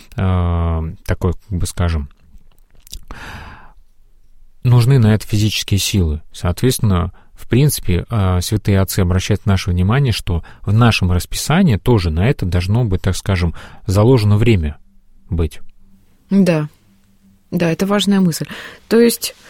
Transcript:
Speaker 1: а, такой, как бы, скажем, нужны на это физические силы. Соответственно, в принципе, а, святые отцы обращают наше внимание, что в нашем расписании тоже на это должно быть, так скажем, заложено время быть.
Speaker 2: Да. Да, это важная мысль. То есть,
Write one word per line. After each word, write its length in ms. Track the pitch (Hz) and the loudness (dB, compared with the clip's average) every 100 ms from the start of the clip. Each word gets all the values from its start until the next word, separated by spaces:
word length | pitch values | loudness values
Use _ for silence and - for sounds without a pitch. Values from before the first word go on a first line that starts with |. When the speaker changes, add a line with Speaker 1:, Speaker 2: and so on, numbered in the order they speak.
| - - | -14 -4
Speaker 1:
а, 640 | 95 90 87 87 85 82 80 - - | -2 0 0 0 -2 -2 -6 -8 -8
такой, 280 | 92 92 | -4 -2
как 260 | 82 - 92 | -4 -6 -6
бы, 80 | 87 | -4
скажем, 420 | - 87 80 71 - _ - - - _ - - - - - - - - - - - - _ - - - - - - | -2 -2 -2 -6 -14 _ -20 -20 -20 _ -20 -18 -16 -14 -16 -16 -18 -18 -20 -20 -20 -20 _ -20 -20 -20 -20 -20 -6
нужны 360 | 123 120 117 139 | 2 4 4 4
на 140 | 107 | 4
это 120 | 107 - | 2 0
физические 540 | 104 104 - - 98 | 0 0 -2 -2 -2
силы. 420 | - 101 82 76 - | 0 0 0 -2 -10
Соответственно, 800 | - 90 90 123 - 107 92 87 - - | -6 -4 0 0 0 0 0 -2 -8 -20
в 140 | - - | -18 -2
принципе, 580 | 117 147 - - 87 - | 2 2 0 -2 -2 -2
а, 300 | 117 95 90 | -2 0 0
святые 380 | - 107 - 98 | -2 -2 0 2
отцы 200 | 95 - | 0 0
обращают 460 | 87 92 - 104 - | 0 0 0 -2 0
наше 260 | 95 - | 0 0
внимание, 420 | 87 92 127 139 | 0 2 2 0
что 300 | 98 - 85 - - | -2 -4 -6 -6 -10
в 120 | - | -2
нашем 380 | 104 120 - 90 | 2 4 2 0
расписании 640 | 87 - - - 160 190 98 | 0 -2 -6 -2 2 2 2
тоже 320 | - 117 87 | 2 0 2
на 160 | 78 107 | 0 0
это 160 | 139 92 | 0 -2
должно 400 | 87 90 110 120 | -2 0 0 0
быть, 160 | 92 | -2
так 140 | 98 90 | -2 -4
скажем, 380 | - 92 87 - - - - | -2 -2 -2 -4 -12 -12 -2
заложено 500 | 95 113 131 104 104 | 2 4 4 4 2
время 400 | 117 104 76 73 - - _ - - | 4 2 0 -6 -16 -20 _ -20 -8
быть. 300 | 82 80 - - - - - _ _ _ | -4 -4 -6 -14 -16 -20 -20 _ _ _
Speaker 2:
Да. 380 | 196 185 156 151 - _ _ _ _ _ _ _ | 2 2 2 -2 -10 _ _ _ _ _ _ _
Да, 200 | 175 170 | -4 -2
это 160 | 165 196 | -2 0
важная 360 | 202 196 196 | 0 2 2
мысль. 240 | 185 156 147 - - - - | 2 0 -8 -12 -16 -20 0
То 100 | 226 | 4
есть, 340 | 233 226 - - - | 4 2 -6 -12 -20